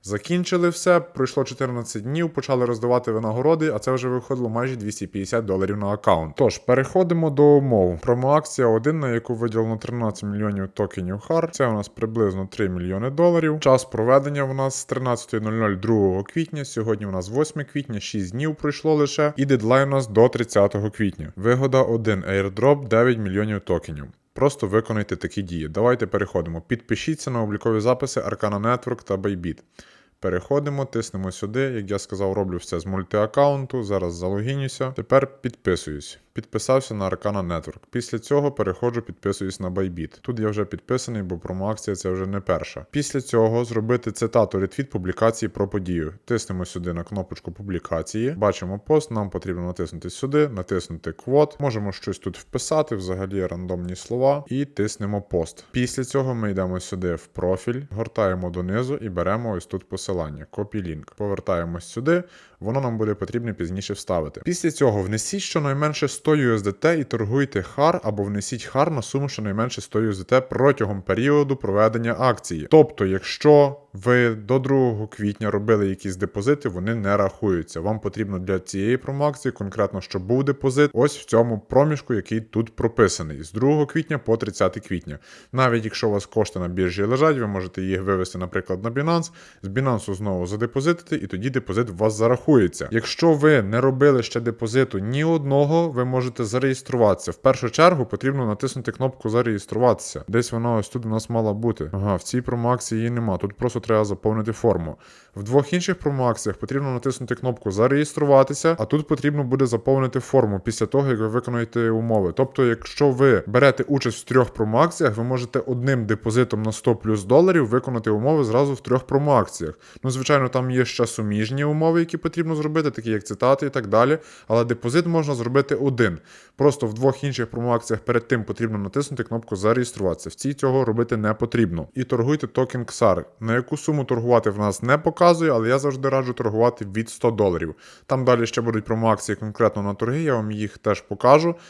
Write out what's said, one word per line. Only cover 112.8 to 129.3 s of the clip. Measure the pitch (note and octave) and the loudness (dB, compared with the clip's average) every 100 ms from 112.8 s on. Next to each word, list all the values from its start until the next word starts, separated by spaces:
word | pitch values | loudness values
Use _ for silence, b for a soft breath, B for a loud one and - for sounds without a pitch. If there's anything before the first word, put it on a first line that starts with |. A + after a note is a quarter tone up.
| - - D3 | -4 2 2
ви | B2 C3+ G#2 - | 6 6 6 4
берете | A#2 C#3 B2+ | 4 6 4
участь | C3 C#3+ B2 - | 0 0 0 -4
в | - | 0
трьох | B2+ A#2+ | 2 2
промоакціях, | - G#2+ A#2 E3+ - D3 G#2+ | 0 0 2 2 2 0 0
ви | |
можете | A#2+ B2+ A#2+ C3+ | -2 -2 -2 -4
одним | - B2 B2+ B2+ G#2+ | -2 -2 0 0 0
депозитом | G#2+ A#2 A2+ B2 G#2+ | 0 0 2 2 0
на | A2 | -2
сто | G#2+ - A2+ | -2 0 0
плюс | A2 G#2+ | 0 0
доларів | F#2+ C3+ F#3 E3+ A#2+ | 4 6 6 4 2
виконати | B2 C3+ A#2+ G#2+ | 0 0 -2 0
умови | G#2+ B2+ D#3 | 0 2 2
зразу | A#2 A#2 C#3+ | 2 2 2
в | C3 | -2
трьох | - B2+ - | 0 0 2
промоакціях. | C#3 D3 C3 F#2+ - D#2+ - B B | 0 4 4 2 -4 -10 -10 B B
Ну, | C3 | -6
звичайно, | B2+ C3 D3 B2+ | -4 2 2 2
там | C3 B2+ | 0 0
є | B2+ | 0
ще | B2 - A#2 | 0 0 -2
суміжні | - G#2+ G#2 A2 C3+ | -2 -2 0 -2 -2
умови, | D3 D3+ D#3+ E3+ | 0 2 2 2
які | E3+ E3 | 0 -2
потрібно | E3 E3+ D#3+ | -4 -2 -2
зробити, | D#3 D3+ D#3 D3+ | -2 -2 0 -2
такі | B2 A2+ | -2 -2
як | G#2+ | -2
цитати | - G#2 B2 C3+ C#3+ | -4 0 2 2 0
і | |
так | C3+ G#2 | -4 2
далі, | G#2+ B2+ D#3+ B B B | 4 4 2 B B B
але | A2+ | 0
депозит | A#2 A2+ A#2+ D3+ E3+ | 2 -2 0 0 2
можна | E3 D3 | 0 0
зробити | B2+ A#2 C3+ C#3 | -2 0 2 2
один. | C#3+ C#3 A#2+ G#2+ D#2+ B B B - | 0 0 2 2 0 B B B 2
Просто | C#3+ - A2+ | 2 4 -2
в | |
двох | A2 C3+ B2+ | 2 2 2
інших | C#3+ A#2+ A2+ | -2 -4 -4
промоакціях | A#2 A#2+ A#2 - A2 | -4 0 0 0 -4
перед | - A#2+ A#2 | 0 0 2
тим | B2 | -2
потрібно | G2+ G2 A#2 G#2 | -2 -4 -2 -2
натиснути | G2 C#3 C#3+ C3 | -4 -4 -4 -6
кнопку | A2+ | -6